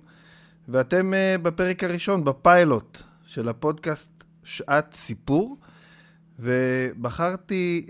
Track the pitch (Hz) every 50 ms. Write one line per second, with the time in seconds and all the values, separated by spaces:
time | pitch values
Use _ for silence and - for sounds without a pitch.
0 | - - - - _ - - - - _ _ _ _ - 120 131 131 - 175 185
1 | 185 190 190 190 190 190 185 175 165 170 160 170 185 180 180 - 190 175 175 170
2 | - 202 196 180 147 139 139 - - 175 175 180 175 151 127 107 - - - -
3 | - - _ _ _ - - 127 113 117 117 120 - 151 156 156 - 160 151 -
4 | - - _ - - _ _ _ _ - - - - - 139 151 151 - - -
5 | - - 113 - - 131 139 160 214 254 277 - - - - - - - - -
6 | - _ _ _ _ _ _ - 117 123 127 127 127 127 127 127 127 127 85 107
7 | 120 123 - - 170 180 185 185 - - 196 185 180 175 170 170 -